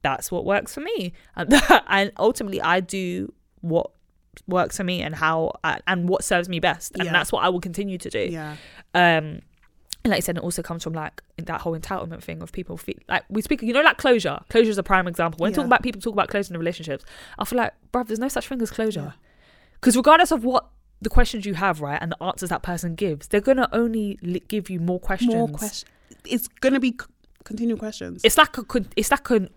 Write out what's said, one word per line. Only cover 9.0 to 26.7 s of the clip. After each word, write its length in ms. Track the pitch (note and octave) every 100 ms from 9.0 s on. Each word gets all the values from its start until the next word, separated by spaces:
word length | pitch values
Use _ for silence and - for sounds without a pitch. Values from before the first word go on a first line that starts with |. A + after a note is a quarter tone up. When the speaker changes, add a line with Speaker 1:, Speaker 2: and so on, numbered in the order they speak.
| F3 D#3+ D#3 - _ _ _ _ _ - A#3
Speaker 1:
and 60 |
like 80 | G3
you 20 |
said, 160 | F3 E3+
it 60 |
also 180 | F3 F3
comes 200 | E3 E3
from, 120 | E3
like, 280 | D#3+ D3+ - _ -
that 240 | E3 E3
whole 180 | E3+ D#3+
entitlement 460 | - F#3+ E3 E3
thing 180 | - D#3+
of 120 | E3
people 240 | - F3+ E3+
feel 180 | - - -
like 160 | F#3 -
we 140 | G#3
speak, 200 | - D4
you 120 | A3+
know, 80 | B3
like, 160 | D#4 -
closure. 420 | - A#3+ E3+ C#3+ -
Closure 200 | A3+ A3+
is 80 | G3+
a 60 |
prime 260 | F3+ F#3+ F3+
example. 300 | E3+ E3+ D#3+
When 120 | F#3
Speaker 2:
Yeah. 60 | C4
Speaker 1:
talking 100 | B3
about 160 | B3
people 160 | B3+ G3+
talk 140 | A#3
about 160 | G3+ -
closure 240 | G#3 G3
in 40 | F3
relationships, 460 | E3+ E3+ D#3+ C#3 - - - -
I 60 |
feel 140 | G3+ B3
like, 160 | - - _
bruv, 160 | B3 A#3+
there's 100 | A3
no 120 | C4
such 180 | C4 -
thing 140 | C4
as 100 | A3
closure. 300 | - A3 G#3
Speaker 2:
Yeah. 100 | C#3+ - _ _ _ _ _ -
Speaker 1:
'Cause 160 | B3+ A#3
regardless 340 | C#4 D#4+ F4+
of 140 | D#4 A#3
what 240 | B3+ - _ _ _
the 80 | G#3+
questions 360 | - A#3 A3+ G3+
you 100 | E3+
have, 260 | F#3+ D#3+
right, 200 | C#3+ D3+
and 120 | E3
the 100 | -
answers 240 | F3+ - F3+
that 160 | F3
person 320 | - E3+ F3 E3
gives, 320 | G3+ D3 -
they're 140 | G#3
gonna 260 | G#3 C4 -
only 440 | A3 A#3 A3+ G3+ G3
li-, 200 | F3 F3+ -
give 220 | G#3+ F#3
you 100 | F3+
more 220 | E3+ F3+
questions. 320 | - F#3+ A#3+
Speaker 2:
More 160 | A3+ A#3
ques-, 340 | F#3+ G#3+ - - _ _ - -
it's 220 | A#3+ -
gonna 320 | _ C4